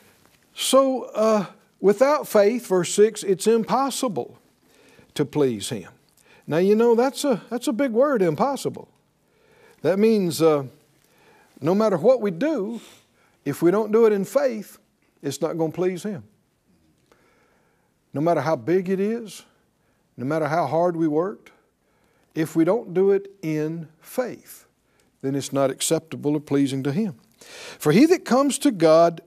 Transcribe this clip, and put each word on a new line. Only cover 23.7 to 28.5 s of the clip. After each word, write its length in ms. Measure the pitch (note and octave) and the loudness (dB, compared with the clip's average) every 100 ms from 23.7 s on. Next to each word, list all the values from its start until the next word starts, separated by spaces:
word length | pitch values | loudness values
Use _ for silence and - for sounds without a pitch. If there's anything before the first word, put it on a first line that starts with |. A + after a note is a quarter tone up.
| E3 D3+ _ | -8 -14 _
faith, 640 | - - A#3+ C3+ - - _ _ _ _ _ _ | -14 -8 -8 -10 -20 -20 _ _ _ _ _ _
then 120 | C3+ | -6
it's 180 | C#3 C3 | -6 -4
not 180 | C#3 C3+ | -2 -2
acceptable 640 | - - D#3+ - B2 C#3+ | -2 -2 -2 -4 -6 -4
or 60 | D3+ | -4
pleasing 420 | D3 C#3+ C#3 C3+ | 0 0 0 -2
to 80 | C#3 | -4
Him. 260 | D3+ G#3+ A#2+ _ _ - - - - | -4 -4 -8 _ _ -20 -20 -20 -4
For 140 | D3+ | 2
he 140 | F3+ D#4+ | 4 6
that 180 | F4+ | 4
comes 340 | - B3 C#4+ | 2 2 2